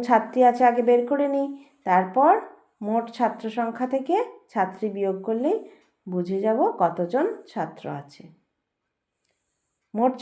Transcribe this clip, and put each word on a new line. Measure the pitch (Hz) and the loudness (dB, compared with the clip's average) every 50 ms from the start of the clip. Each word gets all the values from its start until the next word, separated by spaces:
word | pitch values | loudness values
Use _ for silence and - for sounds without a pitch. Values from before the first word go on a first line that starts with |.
| 240 | 2
ছাত্রী | 247 240 220 220 - - 254 254 247 | 4 2 2 2 0 2 4 4 4
আছে | 240 247 254 240 | 6 6 4 4
আগে | 240 247 | 4 4
বের | 233 240 240 240 240 240 | 4 4 4 4 2 0
করে | 285 269 285 277 | 0 0 0 0
নিই, | 277 277 277 277 277 - - _ _ _ _ | 0 -2 -2 -4 -6 -14 -18 _ _ _ _
তারপর | - 180 185 185 185 - 254 277 330 403 440 - - - _ _ _ _ _ 208 | 2 2 2 2 2 2 4 4 4 4 2 0 -8 -18 _ _ _ _ _ -6
মোট | 208 220 233 233 233 - | -2 -2 -2 -2 -4 -4
ছাত্র | - 240 214 220 - - 220 220 240 | -2 -2 -2 -2 -4 -10 -8 -4 -4
সংখ্যা | 233 226 226 - 254 254 269 | -4 -4 -4 -6 -4 -4 -2
থেকে | 262 269 320 349 427 494 480 - - _ _ | -4 -2 0 0 0 0 -4 -8 -18 _ _
ছাত্রী | - 220 185 185 185 - 220 208 196 | -4 -2 -2 -2 -4 -6 -6 -6 -4
বিয়োগ | 202 196 190 190 190 190 | -2 -2 -2 -2 -4 -4
করলেই | 226 226 233 254 311 440 - - - - _ _ _ _ _ _ | -4 -4 -2 0 0 -2 -2 -4 -10 -20 _ _ _ _ _ _
বুঝে | 185 180 180 175 180 196 196 | -6 -6 -4 -4 -4 -4 -2
যাব | 202 220 220 247 349 453 233 - | 0 0 0 2 0 0 0 0
কতজন | 180 170 165 180 175 170 226 269 330 453 - - - - | 0 0 0 -4 -4 -2 0 -2 -2 -2 -4 -8 -14 -12
ছাত্র | - 214 - 247 - - - 143 147 143 | -8 -8 -8 -8 -8 -12 -12 -12 -12 -12
আছে। | 139 - - - - 156 156 _ _ _ _ _ _ _ _ _ _ _ _ _ _ _ _ _ _ _ _ _ _ _ _ _ _ _ _ _ _ _ - | -14 -16 -20 -20 -20 -20 -20 _ _ _ _ _ _ _ _ _ _ _ _ _ _ _ _ _ _ _ _ _ _ _ _ _ _ _ _ _ _ _ -2
মোট | 208 240 254 254 - | 0 0 0 0 2